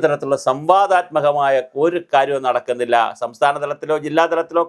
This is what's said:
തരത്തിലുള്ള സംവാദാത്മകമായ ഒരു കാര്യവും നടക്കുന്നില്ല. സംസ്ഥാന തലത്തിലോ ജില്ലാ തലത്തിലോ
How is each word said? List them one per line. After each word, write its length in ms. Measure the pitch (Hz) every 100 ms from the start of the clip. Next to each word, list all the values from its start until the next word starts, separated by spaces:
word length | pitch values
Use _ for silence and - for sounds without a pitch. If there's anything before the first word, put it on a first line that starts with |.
തരത്തിലുള്ള 340 | 156 147 143 139 -
സംവാദാത്മകമായ 1040 | 135 156 190 196 185 180 156 147 143 139 135 127 135
ഒരു 160 | 165 175 175
കാര്യവും 320 | 139 139 139 131
നടക്കുന്നില്ല. 480 | 123 - 120 120 117 107 101
സംസ്ഥാന 320 | 120 120 143 143
തലത്തിലോ 320 | 143 143 151 156 147
ജില്ലാ 180 | 156 165
തലത്തിലോ 300 | 165 165 165